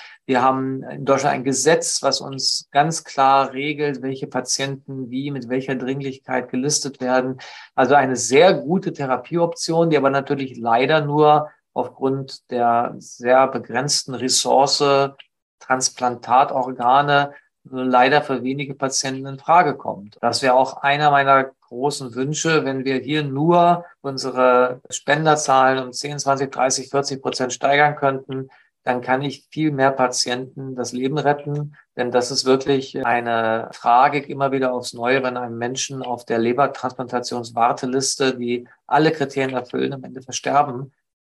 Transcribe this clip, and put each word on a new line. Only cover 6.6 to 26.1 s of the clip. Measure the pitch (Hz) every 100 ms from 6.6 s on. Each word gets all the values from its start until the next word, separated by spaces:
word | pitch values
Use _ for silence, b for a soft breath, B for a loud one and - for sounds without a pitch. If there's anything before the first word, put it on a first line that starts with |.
| 139 147 139 -
werden. | 127 131 131 131 B B B -
Also | 127 143
eine | 131 123
sehr | 113 135 180
gute | 160 131 185 -
Therapieoption, | - 135 127 - 170 170 - - 165 170
die | 147
aber | 135
natürlich | 139 135 139 131 120
leider | 117 117 131 156
nur | 147 147 151 151 151 B _
aufgrund | 135 127 - 135 135 135 - -
der | 123 120 117 123 -
sehr | - - 120 127 135
begrenzten | 123 - 117 143 - -
Ressource | 120 127 - 127 127 139 - 143 139 139 139 - _ _ _
Transplantatorgane | - 131 131 - 127 120 - 123 143 139 127 131 120 135 147 143 143 B B _ 135
leider | 131 127 123 131 147
für | 143 127
wenige | 127 139 139 135
Patienten | 170 - 135 131 139
in | 135
Frage | - 170 151 -
kommt. | 113 101 104 -
Das | 120 117
wäre | 135
auch | 127 127 -
einer | 139 143 151
meiner | 139 135 135 135 - _
großen | 120 143 139 127
Wünsche, | 120 135 151 165 156 135
wenn | 135
wir | 127 131
hier | 127 151
nur | 143 135 160 175 175 170 B B
unsere | 139 131 131 127 127 123 123 - -
Spenderzahlen | - - 147 156 151 - 135 131 131
um | 127
zehn, | 123 143